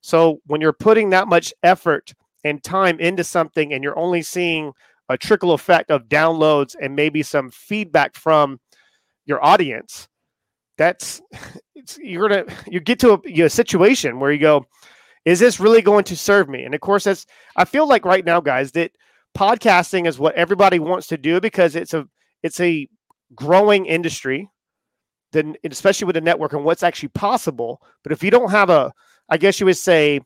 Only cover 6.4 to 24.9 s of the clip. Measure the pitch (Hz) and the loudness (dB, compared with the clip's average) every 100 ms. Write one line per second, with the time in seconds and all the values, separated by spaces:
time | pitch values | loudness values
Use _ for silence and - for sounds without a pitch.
6.4 | 156 147 139 - 139 139 151 151 147 151 | 2 2 -2 -8 -10 -4 -2 -2 -4 -6
7.4 | 131 _ _ 208 196 151 139 - - 156 | -6 _ _ -8 -2 -2 -2 -4 0 2
8.4 | 147 131 _ _ _ _ _ _ - 139 | 2 -4 _ _ _ _ _ _ -8 -2
9.4 | 147 190 160 117 - - - _ _ _ | 2 2 2 -6 -12 -20 -20 _ _ _
10.4 | _ _ _ _ 160 180 - - _ - | _ _ _ _ 0 0 -12 -16 _ -20
11.4 | - - _ - 254 - 269 175 208 202 | -20 -20 _ -20 -20 -20 -12 -4 0 -2
12.4 | - - - 175 160 240 247 202 - 165 | -2 -14 -10 -8 -4 2 4 4 0 0
13.4 | 165 - 233 185 190 262 139 120 139 147 | 0 2 -2 4 2 2 -4 -4 -2 0
14.4 | 151 151 131 _ _ _ _ _ - 175 | 2 2 0 _ _ _ _ _ -2 4
15.4 | 240 - 196 233 196 208 196 180 - 202 | 4 4 4 4 4 2 0 -6 0 2
16.4 | 156 131 127 147 - 202 202 196 - _ | 2 -6 -10 -10 -2 -2 0 -4 -8 _
17.4 | _ - 180 277 302 240 175 190 170 170 | _ -4 -2 0 2 2 2 -2 2 -2
18.4 | 147 127 139 165 165 _ _ _ _ - | 0 -4 -4 -4 -6 _ _ _ _ -2
19.4 | 196 233 233 180 170 185 175 131 151 151 | 0 2 2 2 2 -2 -2 0 -2 0
20.4 | 170 190 196 185 156 185 - 160 143 170 | -2 2 2 2 -2 -6 -6 -6 -2 -2
21.4 | 214 - 175 151 175 160 135 _ _ _ | -2 0 0 0 -6 -8 -8 _ _ _
22.4 | 165 - 175 160 143 _ _ _ _ 117 | -10 -2 -2 -2 -6 _ _ _ _ _
23.4 | 143 180 208 202 170 165 165 - 131 135 | 2 4 4 2 0 -4 -4 -8 -8 -8
24.4 | 196 _ _ _ _ | -10 _ _ _ _